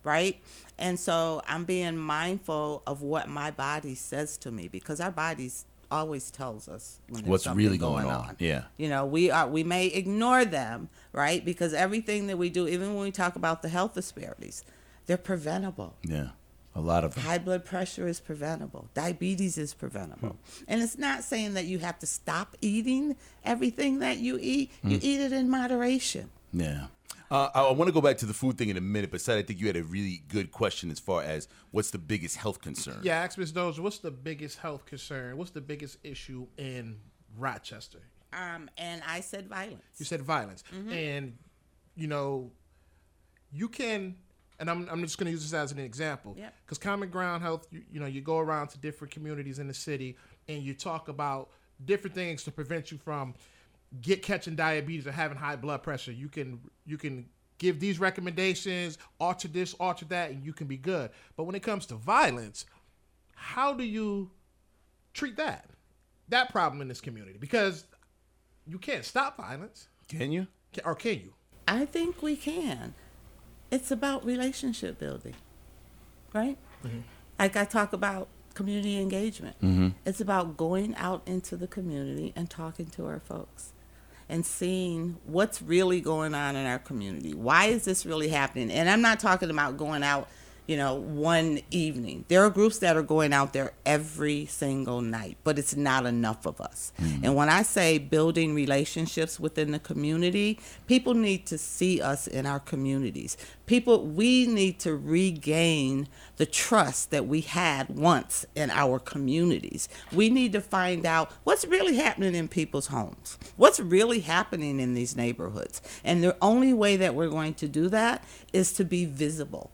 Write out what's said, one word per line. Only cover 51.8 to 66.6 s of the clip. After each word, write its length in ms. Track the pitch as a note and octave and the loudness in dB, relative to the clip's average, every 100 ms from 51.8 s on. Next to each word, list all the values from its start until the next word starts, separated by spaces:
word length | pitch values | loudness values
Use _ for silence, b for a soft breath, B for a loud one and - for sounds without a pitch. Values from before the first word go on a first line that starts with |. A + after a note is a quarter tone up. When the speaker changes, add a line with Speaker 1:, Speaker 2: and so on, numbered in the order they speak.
Speaker 3:
different 300 | C3+ G3+ G3 | -2 -2 -2
things 280 | F#3 F3 D#3+ | -6 -6 -6
to 60 | - | -10
prevent 380 | - C#3 E3 - | -10 -6 -8 -8
you 80 | D3+ | -14
from 360 | - D3 C3 - b b b b _ B2+ | -8 -6 -8 -12 b b b b _ -10
get, 220 | A#2+ F#3+ | -2 -2
catching 340 | F#3+ F#3 - D#3+ | 0 -4 -4 -2
diabetes 500 | D#3+ D#3 D3 E3 C#3 | 0 0 -4 -8 -8
or 60 | |
having 240 | C#3 D#3 C#3 | -6 -6 -4
high 180 | D3 C#3+ | -8 -6
blood 260 | C#3 C#3+ | -6 -6
pressure. 300 | - C3+ - | -6 -8 -10
You 160 | A#2+ C#3+ | -12 -12
can, 320 | D3 C3 A#2+ C3 _ | -10 -10 -12 -18 _
you 140 | D3+ D3+ | -14 -10
can 280 | D3+ C3 A#2+ _ _ _ | -8 -10 -14 _ _ _
give 220 | F3+ D#3 | -2 0
these 180 | G3 E3+ | -2 0
recommendations, 1000 | F#3+ F#3+ F3+ E3+ F#3+ F3+ G3 F3+ F3 D3+ B _ | 0 -2 -6 -2 -2 -2 -4 -4 -6 -10 B _
alter 280 | E3+ F3+ F3+ | -4 -4 -6
this, 260 | E3+ F3+ | -4 -6
alter 300 | - F3+ F3 D#3 | -2 -4 -4 -6
that, 240 | F3 D#3+ | -4 -4
and 140 | C#3 | -8
you 80 | C#3+ | -12
can 140 | D3+ C#3+ | -10 -10
be 100 | C3+ | -6
good. 340 | D3 F3+ A2+ b b - | -4 -2 -4 b b -8
But 80 | |
when 100 | E3 | -6
it 80 | G3 | -4
comes 240 | A3+ G3+ - | -4 -4 -6
to 80 | |
violence, 720 | A2+ B2 B3 D4 A#2+ G#2+ - - b b b _ _ _ | -8 2 4 4 2 -10 -14 -18 b b b _ _ _
how 380 | - - B3 C#4 | -18 -10 -2 0
do 100 | C4 | 0
you 460 | A#3+ G#3+ G#3+ G3+ F#3+ _ _ _ _ _ _ _ _ | -4 -2 -2 -2 -6 _ _ _ _ _ _ _ _
treat 220 | - C#4 G#3+ | -8 -8 -4
that, 300 | D#4 - - _ _ _ _ _ - | -4 -4 -14 _ _ _ _ _ 0
that 220 | A#3+ B3+ | 2 2
problem 300 | G3+ | 0